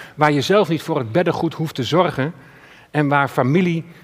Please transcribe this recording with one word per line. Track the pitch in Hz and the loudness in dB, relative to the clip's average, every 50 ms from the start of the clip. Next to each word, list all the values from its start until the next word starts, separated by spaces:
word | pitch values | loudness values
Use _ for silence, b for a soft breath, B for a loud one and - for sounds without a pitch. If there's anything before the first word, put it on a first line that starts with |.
| B B B | B B B
waar | B 151 151 | B 2 2
je | 147 143 | 2 2
zelf | 127 - 190 214 190 160 | 2 2 2 2 2 2
niet | 170 143 | -2 -4
voor | - - 160 151 | -4 -4 -4 -4
het | 123 110 | -4 -2
beddengoed | 107 170 180 175 - - 170 165 - | 0 0 0 0 0 -2 -2 -4 -4
hoeft | - 160 151 - | -4 -8 -8 -6
te | - 120 | -6 -4
zorgen | 104 123 175 170 147 - - 131 156 175 b b b b b b b b b b b | 0 2 2 2 2 0 -2 -4 -4 -6 b b b b b b b b b b b
en | b 151 151 139 | b 0 0 2
waar | 143 143 139 127 | 2 2 0 0
familie | - 151 127 127 147 190 185 175 165 165 - B B B | 0 0 0 2 2 2 2 0 0 -4 -6 B B B